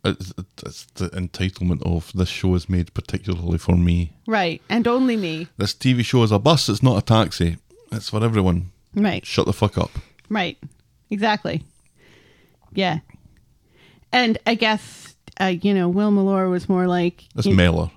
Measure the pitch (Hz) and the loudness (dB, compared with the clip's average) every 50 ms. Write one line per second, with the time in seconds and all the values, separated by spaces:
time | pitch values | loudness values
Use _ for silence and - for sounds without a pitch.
0 | - 104 90 - 95 95 - - 92 _ _ - - - - - - _ _ - | -4 -4 -6 -4 -10 -14 -14 -16 -16 _ _ -16 -16 -16 -16 -16 -20 _ _ -8
1 | 95 85 - 95 90 85 - - 95 92 - - 90 87 85 - - 85 85 82 | -8 -8 -6 -8 -8 -8 -6 -4 -4 -4 -4 -2 -2 -2 -2 -2 -2 -2 -2 -2
2 | 82 - - 92 90 - - - - 95 90 87 - - 92 90 85 - _ - | -4 -6 -2 -2 -2 -2 -2 -2 0 0 0 0 0 -2 -2 -2 -2 -4 _ -10
3 | - - - - - - 90 85 85 87 85 82 - - 90 87 87 87 85 87 | -8 -6 -8 -8 -6 -6 -6 -4 -2 -4 -4 -2 0 2 2 4 4 4 2 2
4 | 85 78 - _ _ - 220 208 185 170 160 - _ _ - 240 233 233 240 262 | 0 -4 -8 _ _ -2 -2 0 0 -2 -4 -8 _ _ -2 0 0 2 2 2
5 | 262 254 233 220 196 165 160 156 170 - _ - 98 101 - _ - 131 127 120 | 2 0 0 -2 -2 -4 -6 -8 -10 -12 _ -4 -4 -4 -4 _ 0 2 2 2
6 | 117 - - 123 117 107 107 101 107 151 165 139 - - 101 - 127 131 113 98 | 0 2 4 2 4 4 2 2 4 4 2 4 2 0 0 2 4 4 4 2
7 | - - 113 110 107 78 - - 90 85 82 - _ _ - - _ _ 107 110 | 2 4 4 4 4 2 0 -2 -2 -2 -2 -4 _ _ -20 -20 _ _ -10 -10
8 | - - - 107 113 117 113 107 95 92 87 90 90 90 - _ _ _ - 202 | -10 -6 -4 -2 0 0 2 2 2 2 2 0 -2 -6 -14 _ _ _ -2 -2
9 | 208 202 - 95 - - - - - - 101 - 110 101 - 90 85 - - - | 0 0 -2 -4 -8 -4 -2 0 0 0 0 0 -2 -2 0 -2 -4 -4 -6 -12
10 | - _ _ _ _ _ - 208 185 - - _ - - _ _ _ _ _ _ | -12 _ _ _ _ _ -4 -4 -4 -4 -6 _ -20 -20 _ _ _ _ _ _
11 | _ _ 208 196 214 226 214 208 - - - 160 - _ _ _ _ _ _ _ | _ _ -4 -2 0 0 -2 -2 -4 -4 -6 -6 -6 _ _ _ _ _ _ _
12 | _ _ - _ _ _ _ _ _ _ _ _ _ _ - - 190 180 160 160 | _ _ -20 _ _ _ _ _ _ _ _ _ _ _ -4 -2 -2 -2 -2 -4
13 | - - - _ _ - _ _ _ _ _ _ _ _ _ _ _ _ _ _ | -8 -14 -20 _ _ -20 _ _ _ _ _ _ _ _ _ _ _ _ _ _
14 | _ _ - 247 247 226 220 - _ 226 233 220 226 220 214 214 - - - - | _ _ 0 0 2 2 0 0 _ -2 0 0 0 0 0 -2 -4 -12 -20 -20
15 | - - - _ _ - _ - 196 190 180 165 - 202 202 190 175 175 180 196 | -20 -20 -20 _ _ -20 _ -4 -2 -2 -2 0 0 2 2 2 2 2 0 2
16 | 208 214 202 202 190 196 196 190 190 185 180 180 - - 190 180 180 180 175 175 | 2 2 2 2 2 2 2 0 0 0 -2 -2 0 0 0 2 2 2 0 0
17 | 175 175 - - - _ _ 120 - 202 - 92 87 87 82 80 82 85 - | 0 -2 -2 -6 -20 _ _ -2 2 4 4 6 6 4 4 0 -2 -4 -8